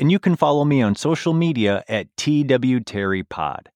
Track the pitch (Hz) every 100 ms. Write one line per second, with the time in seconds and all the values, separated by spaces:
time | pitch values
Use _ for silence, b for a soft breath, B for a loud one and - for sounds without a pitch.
0 | 143 196 185 165 147 147 147 139 107 101
1 | 147 160 170 160 170 127 101 101 - 107
2 | - - - 147 139 127 127 127 110 104
3 | 98 95 - - 76 67 -